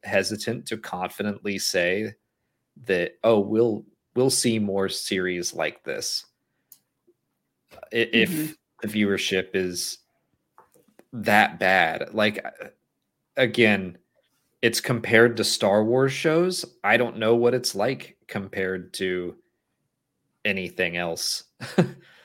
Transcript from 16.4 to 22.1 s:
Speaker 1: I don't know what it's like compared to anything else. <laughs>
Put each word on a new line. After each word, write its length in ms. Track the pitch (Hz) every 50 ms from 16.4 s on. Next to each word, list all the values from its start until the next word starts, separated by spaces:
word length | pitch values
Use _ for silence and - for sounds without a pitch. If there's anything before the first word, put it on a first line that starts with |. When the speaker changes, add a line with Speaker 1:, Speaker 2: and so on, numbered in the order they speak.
| 175 185 180 - - - _ - -
Speaker 1:
I 120 | 101 113
don't 200 | 117 123 113 - 110
know 160 | 110 110 117
what 200 | 120 120 120 127
it's 200 | 120 - - -
like 420 | 98 107 131 131 - - - _ _ _
compared 640 | - - 104 95 95 - 98 95 92 92 90 87 - -
to 420 | - 95 92 90 90 87 87 - _ _ _ _ _ _ _ _ _ _ _ _ _ _ _ _ _ _ _ _ _ -
anything 520 | 107 95 95 90 87 - - 90 85 85
else. 480 | 87 87 85 82 - - - - - - _ _ - - - -
<laughs> 80 | 190 - - - - _ _